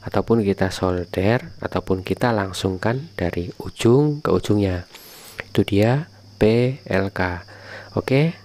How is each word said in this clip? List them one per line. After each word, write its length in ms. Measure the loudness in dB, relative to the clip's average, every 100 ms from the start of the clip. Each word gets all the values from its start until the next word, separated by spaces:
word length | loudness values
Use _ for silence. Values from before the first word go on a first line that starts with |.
ataupun 400 | -4 -4 2 2
kita 320 | 2 0 -2
solder 800 | 0 -2 -2 -4 0 2 2 -2 -10
ataupun 400 | -6 -6 -2 -4
kita 320 | -2 0 0
langsungkan 800 | 0 -2 -2 -4 -2 -2 -2 -6
dari 400 | -4 -4 -4 -8 -10
ujung 640 | -14 0 4 6 4 0 0
ke 80 |
ujungnya. 560 | 0 2 0 2 -2 -8 -20 -20 -20 -18 -16 -6
Itu 80 | -2
dia 480 | 0 2 4 2 -2 -16 -20 2
P 320 | 4 4 2 -2 -2
L 240 | -2 -2
K. 320 | -2 -4 -4 -12 -20 -18 -18 -6
Oke. 400 | -6 0 2 2 -2